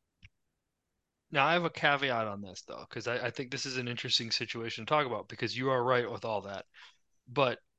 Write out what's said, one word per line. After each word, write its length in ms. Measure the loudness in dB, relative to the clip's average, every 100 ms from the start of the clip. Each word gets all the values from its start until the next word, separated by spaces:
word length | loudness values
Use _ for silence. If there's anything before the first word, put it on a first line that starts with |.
| _ _ -20 _ _ _ _ _ _ _ _ _ _
Now, 160 | 2 4
I 80 |
have 120 | 4 0
a 40 |
caveat 580 | 2 4 4 2 2 0
on 140 | -4
this, 220 | -10 -14 -12
though, 160 | -14 -10
'cause 180 | -6 -4
I, 200 | -2 -2
I 20 |
think 220 | -4 -6
this 160 | -6 -4
is 100 | -4
an 100 | -4
interesting 440 | -6 0 0 0
situation 520 | -2 -4 -4 -6 -6
to 60 | 2
talk 160 | 2 2
about, 240 | -2 -6
because 260 | -4 -4 0
you 140 | 2
are 140 | 2
right 260 | 4 4 2
with 160 | -4 -2
all 160 | -4
that. 240 | -4 -10 -12 -20 -20 _ _ _ -4
But 280 | 2 2 2 _